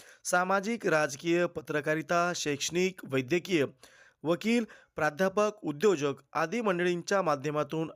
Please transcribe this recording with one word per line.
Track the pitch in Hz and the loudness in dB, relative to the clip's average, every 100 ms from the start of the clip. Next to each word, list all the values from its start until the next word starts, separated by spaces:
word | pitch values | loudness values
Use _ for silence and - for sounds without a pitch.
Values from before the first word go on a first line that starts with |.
| - - | -20 -12
सामाजिक, | - 180 185 196 196 233 196 | -2 0 2 0 0 -2 2
राजकीय, | 160 151 135 170 170 175 | 2 2 -2 0 2 2
पत्रकारिता, | 170 135 151 143 156 156 175 175 170 | -4 -4 -2 0 -2 0 0 0 -2
शैक्षणिक, | 151 139 - 165 185 185 | -4 -2 -2 0 0 -2
वैद्यकीय, | - 135 127 175 175 170 135 - - - - _ | -4 -2 0 -2 0 0 0 -4 -20 -20 -20 _
वकील, | 147 170 214 240 220 - _ - | -2 0 2 0 0 -8 _ -2
प्राध्यापक, | 151 151 190 185 208 208 | -2 0 0 2 0 -2
उद्योजक | 160 147 214 165 143 135 _ | -8 2 2 4 0 -4 _
आदी | 147 160 226 | -4 -2 0
मंडळींच्या | 214 175 180 175 170 202 | 0 0 0 -2 0 0
माध्यमातून | 175 147 147 147 143 160 160 | 2 0 -2 -2 -2 -4 -4